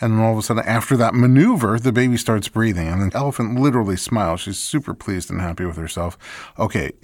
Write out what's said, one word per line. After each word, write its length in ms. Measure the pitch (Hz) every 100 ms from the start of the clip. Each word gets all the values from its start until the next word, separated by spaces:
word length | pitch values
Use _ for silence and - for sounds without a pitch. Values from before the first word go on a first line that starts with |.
and 140 | 117
then 60 | 110
all 120 | 113
of 60 | 110
a 40 |
sudden, 220 | - 117 107
after 300 | 113 - 127
that 180 | 113
maneuver, 640 | 120 123 131 214 214 113 113
the 140 | 123
baby 240 | 113 127 120
starts 320 | - 110 -
breathing. 400 | 110 113 87 80
And 240 | 90 95
the 40 | 117
elephant 380 | 139 131 113 123
literally 360 | 143 123 101 92
smiles. 440 | - 110 90 87
She's 180 | - 95
super 340 | - 151 -
pleased 380 | 87 - 92 -
and 100 | 90
happy 240 | 90 85
with 120 | 90 82
herself. 420 | 80 - 85 - - - - -
Okay, 320 | 110 104 69 -